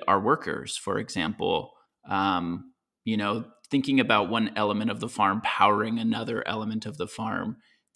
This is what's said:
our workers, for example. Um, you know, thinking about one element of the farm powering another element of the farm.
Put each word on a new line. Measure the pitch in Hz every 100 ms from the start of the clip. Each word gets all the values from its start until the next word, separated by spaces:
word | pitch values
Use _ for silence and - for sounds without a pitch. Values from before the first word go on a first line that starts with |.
| -
our | 95
workers, | 107 156 - - - -
for | - 107
example. | 110 95 80 - 92 82 - - _ _ -
Um, | 98 98 90 85 87 - _ _ _
you | - 107
know, | 101 113 - - -
thinking | 139 131 135
about | 117 110 95
one | 113 110
element | - 104 104 110
of | 107
the | 113
farm | - 98 104
powering | - - 101 104 110 113
another | 113 110 113 113 -
element | 110 107 110 110
of | 78
the | 87
farm. | - 113 98 92 - _ _ _